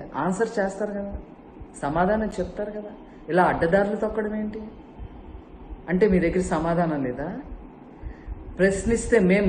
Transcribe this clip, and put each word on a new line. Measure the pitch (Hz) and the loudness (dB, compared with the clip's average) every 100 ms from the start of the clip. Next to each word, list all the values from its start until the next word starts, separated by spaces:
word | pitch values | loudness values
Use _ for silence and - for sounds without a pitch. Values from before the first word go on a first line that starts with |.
| - 127 | -6 -2
ఆన్సర్ | 165 190 226 214 | 0 0 0 0
చేస్తారు | 190 - 208 | -2 -2 -4
కదా, | 202 202 202 - - - - - - | -4 -6 -8 -12 -18 -20 -18 -18 -6
సమాధానం | 143 160 185 220 214 - | -2 2 2 2 0 -4
చెప్తారు | 180 - 208 - | -6 -6 -6 -8
కదా. | - - - - - | -10 -14 -18 -14 0
ఇలా | 175 165 | 4 4
అడ్డదారులు | 135 165 196 202 214 | 4 4 4 4 0
తొక్కడం | 214 220 208 214 | -2 -2 -2 -2
ఏంటి? | 214 220 214 - - - - - - - - - - - - | -4 -6 -10 -14 -16 -14 -14 -14 -16 -16 -16 -18 -14 -10 -2
అంటే | 185 208 | 4 6
మీ | 180 | 6
దగ్గర | 165 185 180 160 | 4 2 2 0
సమాధానం | 165 165 165 147 | 2 2 2 0
లేదా? | 127 127 156 240 - - - - - - - - - - - - | -2 -4 -6 -8 -10 -14 -16 -18 -20 -14 -14 -12 -12 -12 -8 2
ప్రశ్నిస్తే | 196 196 220 226 - 226 | 2 2 2 0 4 6
మేం, | 180 202 | 6 6